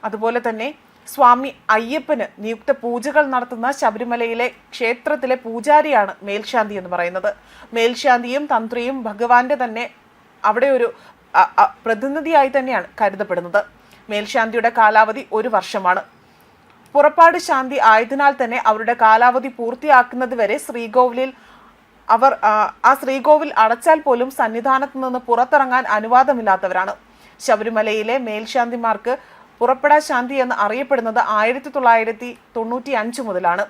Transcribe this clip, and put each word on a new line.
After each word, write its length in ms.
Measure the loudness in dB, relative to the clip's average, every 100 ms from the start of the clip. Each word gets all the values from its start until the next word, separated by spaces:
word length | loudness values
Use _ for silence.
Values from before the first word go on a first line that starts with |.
അതുപോലെ 380 | -8 -4 -4 -2 -4
തന്നെ 240 | -6 -10 -12 _ _ -18
സ്വാമി 480 | 2 4 4 0 -12 -2
അയ്യപ്പന് 580 | -2 -2 -6 -4 -4 -6 -10
നിയുക്ത 320 | -10 -8 -4
പൂജകൾ 540 | -4 -4 -6 -2 0 0
നടത്തുന്ന 460 | -2 -6 -6 -6
ശബരിമലയിലെ 760 | 0 -2 -2 -8 -4 -4 -4 -4
ക്ഷേത്രത്തിലെ 880 | -6 _ -6 -4 -4 -4 -4 -2 -4
പൂജാരിയാണ് 800 | -4 -8 2 2 4 0 0 -6
മേൽശാന്തി 500 | -8 -8 -4 -4 -4
എന്ന് 160 | -6 -6
പറയുന്നത്. 440 | -4 -4 -4 -6 -8 _ -20 -10
മേൽശാന്തിയും 720 | -2 -2 0 2 2 0 -6 -2
തന്ത്രിയും 580 | -4 -2 -6 -6 -6
ഭഗവാന്റെ 540 | -10 -6 2 2 2 -2
തന്നെ 260 | -4 -6 -10 _ _ _ _ _ -2
അവിടെ 220 | 0 2
ഒരു, 260 | 2 0 -4 -20 _ _ 0
അ, 140 | 0 2
അ, 140 | 0 0 -4
പ്രതിനിധിയായി 680 | -4 -4 -6 2 2 4 0
തന്നെയാണ് 300 | -2 -4 -6 -2
കരുതപ്പെടുന്നത്. 600 | -2 -2 -4 -4 -2 -2 -2 _ _ -20 -8
മേൽശാന്തിയുടെ 600 | -8 -2 -2 0 0 -2 4
കാലാവധി 500 | 4 6 2 0 -6
ഒരു 160 | -4 -2
വർഷമാണ്. 560 | -2 -2 -4 0 -2 -4 _ _ _ _ _ _ _ _
പുറപ്പാട് 440 | 2 4 6 6 6
ശാന്തി 420 | -2 -2 -2 2
ആയതിനാൽ 520 | 4 4 2 2 0 2
തന്നെ 200 | -4 -2 0
അവരുടെ 300 | 0 -2 2
കാലാവധി 460 | 4 6 4 2 -4
പൂർത്തിയാക്കുന്നത് 880 | -8 -8 -6 4 4 4 -2 -6 -2
വരെ 220 | -2 -2
ശ്രീകോവിലിൽ 760 | -6 -10 -4 0 0 0 -6 -8 _ -20 _ _ _ _ -2
അവർ, 280 | 4 4 2
ആ, 300 | 0 2 0 2 2
ആ 80 |
ശ്രീകോവിൽ 600 | 2 0 -2 4 2 2 2
അടച്ചാൽ 420 | 2 2 2 2
പോലും 320 | 2 0 0
സന്നിധാനത്ത് 720 | -2 -4 -2 -2 0 -2 -6
നിന്ന് 160 | -6 -6
പുറത്തിറങ്ങാൻ 680 | -2 0 2 2 2 0 0
അനുവാദമില്ലാത്തവരാണ്. 1080 | -4 2 4 4 0 0 0 0 -2 -4 -8 _ _ _ _
ശബരിമലയിലെ 800 | 0 0 0 -2 -2 -2 -2 -4
മേൽശാന്തിമാർക്ക് 1000 | -4 -8 -4 -2 -2 -2 -4 -2 -4 -6 -8 -20 _ _
പുറപ്പെടാ 400 | 0 2 4 4
ശാന്തി 340 | 4 -4 -2
എന്ന് 220 | -2 -2 0
അറിയപ്പെടുന്നത് 640 | -2 -2 -2 -2 0 -2 0
ആയിരത്തി 420 | 0 0 -2 -6
തൊള്ളായിരത്തി 680 | 0 4 4 2 -6 -12 -16 _ -10
തൊണ്ണൂറ്റി 360 | -6 -8 -4
അഞ്ച് 300 | -4 -4 -8
മുതലാണ്. 440 | -6 -2 -2 -2